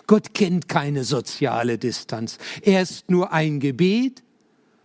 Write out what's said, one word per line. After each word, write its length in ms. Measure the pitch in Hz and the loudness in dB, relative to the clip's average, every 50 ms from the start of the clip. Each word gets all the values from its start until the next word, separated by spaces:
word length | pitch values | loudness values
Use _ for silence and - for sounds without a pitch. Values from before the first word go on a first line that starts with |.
| - | 2
Gott 280 | - 214 214 - - - | 4 4 4 4 2 -4
kennt 340 | - 208 175 180 180 147 - | -2 0 0 0 -2 -2 -2
keine 360 | - 165 139 143 147 139 127 | -2 -2 -2 -2 -2 -4 -2
soziale 760 | 107 139 123 113 - - - 143 127 113 117 117 120 117 107 | -2 -2 -2 -2 -4 -6 -4 -2 -2 0 0 0 0 -2 -2
Distanz. 600 | - 123 110 - - - - 110 113 110 - - - - - - - | -2 -4 -6 -6 -8 -10 -8 -8 -8 -8 -10 -12 -14 -14 -14 -2 2
Er 200 | 208 190 185 185 | 2 4 4 2
ist 280 | - - - - - | 0 -4 -8 -2 0
nur 220 | 180 175 185 202 170 | 2 2 2 2 0
ein 280 | 160 156 156 147 143 | 0 0 0 0 0
Gebet 640 | 135 143 131 113 180 185 202 233 254 262 247 - - _ _ _ _ _ _ _ _ _ _ _ _ | -2 -2 0 2 2 2 4 2 0 0 -4 -8 -14 _ _ _ _ _ _ _ _ _ _ _ _